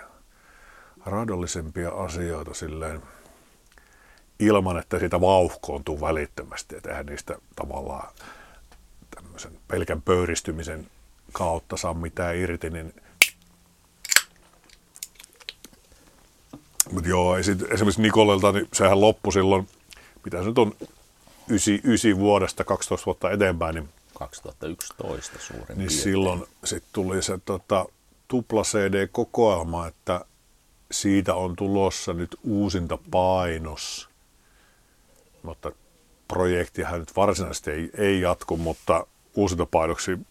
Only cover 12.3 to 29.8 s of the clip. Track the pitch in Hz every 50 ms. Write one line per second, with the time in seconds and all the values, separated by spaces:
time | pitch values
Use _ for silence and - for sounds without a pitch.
12.3 | 85 90 92 85 85 85 - 80 82 85 80 82 - - - - - _ - -
13.3 | - - _ _ _ _ _ _ _ _ _ _ _ _ - - - - - -
14.3 | _ _ - - _ _ _ _ - _ _ _ _ - - - _ _ - -
15.3 | _ _ - - - - - - - _ _ _ - - _ - _ _ _ _
16.3 | _ _ _ _ - - - _ _ - - - - 92 80 87 90 90 90 90
17.3 | 90 92 92 101 98 92 - - 113 95 107 104 90 110 110 107 101 110 107 104
18.3 | 101 95 98 101 95 101 - - - - 98 92 101 98 101 110 110 - - 101
19.3 | 92 101 95 95 98 95 95 - - _ _ _ - - - - _ - - 101
20.3 | 87 87 90 107 117 127 117 104 - - - - - _ _ _ _ _ _ -
21.3 | - - - - 117 98 - 110 101 101 - 139 113 98 - 113 98 92 98 104
22.3 | 104 98 95 - - - 95 - 98 92 - - 95 - - 98 90 - - 90
23.3 | 98 101 101 92 90 80 85 82 82 80 76 71 - _ _ _ _ - 65 65
24.3 | - - - - - - - 78 87 - - - - - - - - - - -
25.3 | - - - - - 57 55 - 57 87 95 87 80 76 - 101 95 98 95 92
26.3 | 90 87 - - _ _ - - - 87 - _ - 104 95 92 92 95 85 -
27.3 | 95 92 - - 101 90 - - 107 95 92 - - _ _ _ _ _ _ _
28.3 | - 123 113 - 117 107 98 - - 107 98 98 95 98 98 92 - - 117 -
29.3 | - 120 117 107 98 85 82 85 82 85